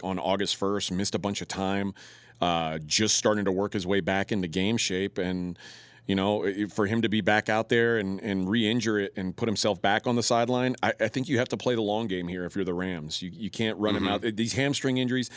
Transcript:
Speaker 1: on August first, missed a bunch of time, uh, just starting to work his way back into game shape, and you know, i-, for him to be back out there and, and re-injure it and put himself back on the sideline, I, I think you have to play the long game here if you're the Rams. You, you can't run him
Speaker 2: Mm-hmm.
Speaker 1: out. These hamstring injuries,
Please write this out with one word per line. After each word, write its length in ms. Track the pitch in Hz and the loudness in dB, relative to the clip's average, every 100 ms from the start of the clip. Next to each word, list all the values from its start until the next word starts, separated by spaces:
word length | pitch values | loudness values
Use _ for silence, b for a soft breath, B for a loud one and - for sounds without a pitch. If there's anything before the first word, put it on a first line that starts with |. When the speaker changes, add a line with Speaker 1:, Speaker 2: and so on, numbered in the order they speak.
Speaker 1:
on 160 | 92 92 | -6 -2
August 380 | 80 98 95 - | 0 0 0 -2
first, 360 | 98 101 - | -2 -2 -2
missed 220 | 92 101 | -2 -2
a 40 | 98 | -2
bunch 220 | 101 98 | -2 -4
of 80 | - | -6
time, 460 | - 95 98 98 - B B B - | -2 -2 -2 -4 -8 B B B -2
uh, 360 | 87 82 80 80 | 0 2 0 -4
just 320 | 76 - 107 - | -2 0 2 4
starting 300 | 110 107 98 | 4 2 2
to 60 | |
work 200 | 92 101 | 0 0
his 140 | 104 90 | -2 0
way 140 | 98 | 0
back 300 | 87 98 98 | 2 0 0
into 160 | 107 90 | -2 -2
game 280 | 90 98 113 | 0 0 0
shape, 400 | - 92 98 - | 0 -2 -2 -2
and 420 | 90 92 90 87 B B B B - | -2 -2 -4 -8 B B B B 0
you 60 | |
know, 300 | 98 98 104 95 | 2 2 2 0
i-, 180 | 98 104 | -2 -2
for 200 | - 101 | 0 0
him 160 | 117 | 2
to 60 | 110 | 2
be 100 | 107 | 2
back 300 | 95 104 110 | 4 4 4
out 180 | 110 113 | 0 2
there 300 | 117 117 113 | 4 4 2
and, 200 | 95 95 | 0 -4
and 280 | 107 98 92 | -2 0 2
re-injure 500 | 117 107 120 110 104 | 2 2 2 2 2
it 140 | 98 - | 0 -2
and 200 | 92 - | -6 -2
put 100 | 113 | -2
himself 340 | 101 110 92 | 0 0 2
back 240 | 98 107 127 | 2 2 2
on 100 | 120 | 0
the 60 | |
sideline, 520 | 110 117 120 123 127 127 | 2 2 4 2 0 0
I, 120 | 107 - | 0 0
I 100 | 107 | -2
think 200 | 131 151 | -2 0
you 80 | 120 | 0
have 100 | 123 | 0
to 60 | 110 | -2
play 160 | 127 | 0
the 80 | 117 | 0
long 240 | 104 107 113 | 0 0 -2
game 180 | 92 87 | -4 -4
here 200 | 90 87 | -6 -4
if 100 | 98 | -4
you're 80 | |
the 80 | 92 | -2
Rams. 460 | 87 92 87 78 - | -2 -2 -4 -6 -8
You, 100 | 90 | -8
you 200 | 82 104 | -8 -8
can't 260 | - 110 95 | -2 -2 0
run 160 | 107 | 0
him 100 | 101 | 2
Speaker 2:
Mm-hmm. 220 | 98 101 113 | 0 0 -2
Speaker 1:
out. 100 | 107 | -2
These 180 | 113 | -2
hamstring 420 | 98 139 139 135 127 | 0 0 0 0 0
injuries, 320 | 127 127 120 | 0 -2 -4